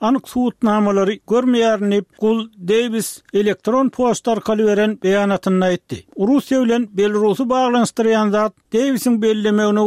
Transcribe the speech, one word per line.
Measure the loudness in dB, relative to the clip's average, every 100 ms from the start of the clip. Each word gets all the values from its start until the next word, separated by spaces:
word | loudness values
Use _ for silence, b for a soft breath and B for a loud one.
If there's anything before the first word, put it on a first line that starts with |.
anyk | -2 -2 -2
subutnamalary | -4 -4 -2 0 2 2 0 0 -4 -2
görmeýärini | 0 2 2 2 0 0 -2 -4 -4
Good | -2 -2 -4 -10 -2
Davis | 0 0 -4 -6 -10 _
elektron | -2 0 -2 -2 0 0
poçta | 0 -2 0 -2
arkaly | -4 -2 0 2
beren | 2 0 -2
beýanatyny | -2 0 0 -2 0 0 0
aýtdy. | -2 -6 -14 -12 -4
Russiýa | 0 0 0 0
bilen | 2 0 -2 -2
Belarusy | 0 2 0 0
baglanşdyrýan | -2 0 0 0 0 0 0 2 2
zat | 0 -2 -6 -4
Davisiň | -2 0 0 0 0
bellemegine | 0 0 0 2 2 2